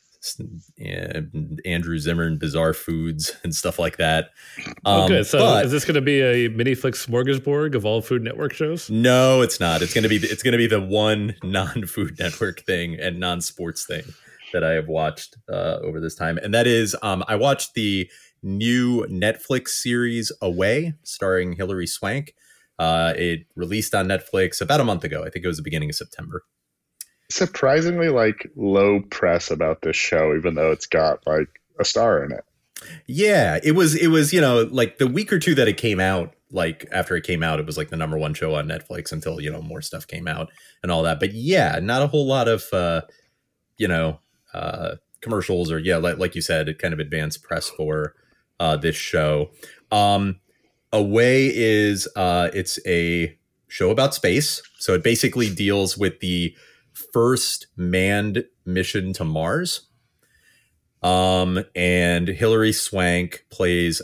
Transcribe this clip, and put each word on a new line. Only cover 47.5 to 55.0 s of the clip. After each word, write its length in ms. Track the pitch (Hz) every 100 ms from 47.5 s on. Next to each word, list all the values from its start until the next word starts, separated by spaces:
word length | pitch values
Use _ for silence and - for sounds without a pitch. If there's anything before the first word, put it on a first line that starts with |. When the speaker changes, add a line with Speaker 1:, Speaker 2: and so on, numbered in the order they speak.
| 82 -
Speaker 1:
for, 440 | - 78 78 76 - _ _ _ -
uh, 180 | 82 76
this 180 | 80 78
show. 540 | - 85 76 76 76 - - - _
Um, 500 | 104 101 101 98 90 _ _ _ _ _
Away 580 | 107 101 107 123 131 135
is, 540 | - 113 107 104 101 - -
uh, 360 | 92 87 87
it's 240 | 98 90 - -
a 500 | 87 85 85 82 - _ _ _
show 220 | - 92
about 240 | 107 139
space. 480 | - 98 98 151 - - -
So 160 | -
it 100 | 92